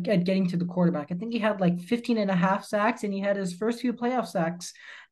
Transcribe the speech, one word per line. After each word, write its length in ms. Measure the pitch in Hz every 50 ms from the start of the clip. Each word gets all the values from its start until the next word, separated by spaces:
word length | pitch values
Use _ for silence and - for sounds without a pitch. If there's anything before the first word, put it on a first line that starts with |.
| 175
at 160 | - 214 180 175
getting 240 | 180 190 190 190 175
to 80 | 180
the 80 | 175 175
quarterback. 460 | 175 - 180 180 170 - 151 147 -
I 40 | 180
think 180 | 175 220 233 233
he 60 | 226
had, 200 | 202 220 208 196
like, 220 | 185 175 175 175
fifteen 380 | - - 240 233 - - 233 220
and 100 | 208 190
a 60 | 190
half 280 | 175 185 190 190 208 -
sacks, 400 | - - 208 208 226 240 - -
and 80 | 202
he 80 | 196 196
had 160 | 196 202 202
his 180 | 196 196 180 180
first 280 | - 214 226 233 233
few 100 | - 247
playoff 360 | 226 - 240 240 254 247 -
sacks 440 | - - 190 165 165 175 175 - - - - - - - - - _